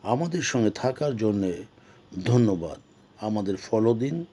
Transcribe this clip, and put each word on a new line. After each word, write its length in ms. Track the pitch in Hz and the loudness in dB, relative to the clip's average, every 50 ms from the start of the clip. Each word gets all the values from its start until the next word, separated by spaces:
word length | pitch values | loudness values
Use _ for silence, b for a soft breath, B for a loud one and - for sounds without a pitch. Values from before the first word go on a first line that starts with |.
আমাদের 400 | - 98 117 135 170 170 165 175 | 0 0 0 0 0 -2 -2 -4
সঙ্গে 280 | 131 - - 127 113 107 | -4 0 0 2 2 2
থাকার 460 | - - - 127 131 - 151 147 127 | 0 0 -2 -2 -2 0 -2 -2 -2
জন্যে 480 | 104 110 107 101 101 98 92 85 85 107 - _ B B B B B B - - 95 90 | 0 0 0 2 2 0 -2 -2 -6 -10 -16 _ B B B B B B -14 -12 -6 0
ধন্যবাদ। 540 | 113 120 123 120 104 95 85 82 80 69 - - _ _ _ - _ _ - | 4 4 6 6 4 2 0 -4 -8 -10 -14 -18 _ _ _ -20 _ _ -8
আমাদের 360 | 107 107 107 104 98 98 98 | -6 -4 -2 -2 -2 -2 -4
ফলো 380 | 95 - - 117 110 110 117 120 | -6 -4 0 0 4 4 4 2
দিন 300 | 113 127 139 160 170 170 - | 2 0 -4 -4 -6 -8 -10